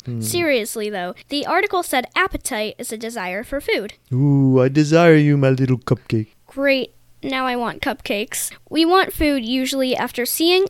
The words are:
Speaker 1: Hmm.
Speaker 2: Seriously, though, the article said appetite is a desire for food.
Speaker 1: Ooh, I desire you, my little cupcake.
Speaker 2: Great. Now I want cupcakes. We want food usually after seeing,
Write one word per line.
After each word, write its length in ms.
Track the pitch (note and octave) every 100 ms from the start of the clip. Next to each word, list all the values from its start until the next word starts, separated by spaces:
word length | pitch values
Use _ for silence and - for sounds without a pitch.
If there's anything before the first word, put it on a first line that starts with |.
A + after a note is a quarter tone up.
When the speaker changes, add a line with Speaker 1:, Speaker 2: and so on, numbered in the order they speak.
| -
Speaker 1:
Hmm. 160 | A#2+
Speaker 2:
Seriously, 680 | A2 F4 E4+ C4 G#3+ A#3 G#3
though, 240 | G3+ F3 - -
the 160 | C#4+ -
article 380 | E4 G#4 F#4+
said 240 | F4 C4+ - -
appetite 600 | F#4+ - - A3 G#3+ -
is 120 | A#3+
a 60 | A3
desire 460 | A3+ A#3+ F#3 F#3
for 180 | A#3+ -
food. 320 | - G4 G#3 - -
Speaker 1:
Ooh, 500 | B2+ C#3+ C#3 C3+ C3
I 60 | B2+
desire 460 | C#3 D3+ D#3+ E3+ D#3
you, 220 | D3 C#3+
my 140 | C3+
little 260 | C3 C3 B2+
cupcake. 520 | - B2 - A2+ G#2+ _ _
Speaker 2:
Great. 460 | - C#4 C4+ - - _ _
Now 240 | C4+ C4 C4
I 120 | B3
want 240 | A#3 -
cupcakes. 680 | - - - G3+ A3+ - - - -
We 160 | D4+ E4
want 260 | F#4+ F#4
food 320 | - D4+ C#4
usually 500 | A3 C4 C4 C4+ C4 B3
after 300 | A#3+ - B3
seeing, 420 | - E4 F4+ F#4+